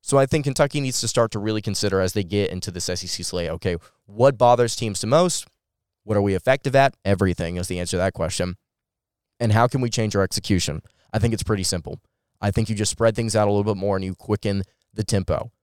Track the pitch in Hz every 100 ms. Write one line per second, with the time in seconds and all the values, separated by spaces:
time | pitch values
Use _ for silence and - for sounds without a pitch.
0 | - 139 135 160 139 127 143 147 135 -
1 | 113 - 113 107 107 110 107 98 104 95
2 | 92 107 87 101 98 90 - 90 - 90
3 | 87 - 87 90 82 82 95 85 _ _
4 | _ 104 131 117 123 120 120 - 113 95
5 | 107 147 180 - - _ _ _ _ _
6 | 104 107 101 95 - 131 139 135 139 -
7 | 95 98 95 85 85 87 87 90 87 90
8 | 92 - 82 - 90 90 _ _ _ _
9 | _ _ _ _ 117 107 120 135 120 113
10 | 107 101 95 - - 95 - 78 _ _
11 | _ 110 117 110 - 104 90 90 78 -
12 | _ _ _ _ 104 101 110 104 104 -
13 | 113 107 113 107 104 101 104 98 98 95
14 | 95 90 - 107 107 98 95 _ _ -
15 | 104 101 90 - 120 _